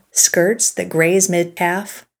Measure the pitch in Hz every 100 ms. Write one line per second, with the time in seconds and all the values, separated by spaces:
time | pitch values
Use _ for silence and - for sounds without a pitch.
0 | _ - - 180 175 233 - - 175 175
1 | 165 190 190 175 175 170 175 180 208 -
2 | - _